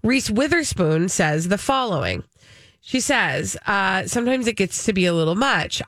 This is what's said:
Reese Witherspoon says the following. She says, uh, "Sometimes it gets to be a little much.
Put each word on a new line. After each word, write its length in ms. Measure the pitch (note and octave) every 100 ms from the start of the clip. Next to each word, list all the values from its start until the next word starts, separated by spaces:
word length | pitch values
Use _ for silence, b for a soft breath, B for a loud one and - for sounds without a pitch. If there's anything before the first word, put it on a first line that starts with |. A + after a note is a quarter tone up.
Reese 260 | A3 C4 -
Witherspoon 760 | G#3+ C#4+ E4+ D4+ - D#3+ D#3+ F3+
says 400 | - D#3+ D#3 F3
the 80 | G3+
following. 640 | - C4+ B3 E3 F2+ F#2 - B B B B B
She 220 | - C4
says, 560 | - B3+ F3+ C3+ F#3+ - -
uh, 400 | G3+ F#3+ F#3+ F#3
"Sometimes 400 | A#3+ A#3+ C4 A#3
it 80 | G#3+
gets 300 | F#3 - -
to 80 |
be 120 | F#3+ F3+
a 80 |
little 220 | E3+ D#3+ F#3
much. 460 | C4+ G3+ F3 -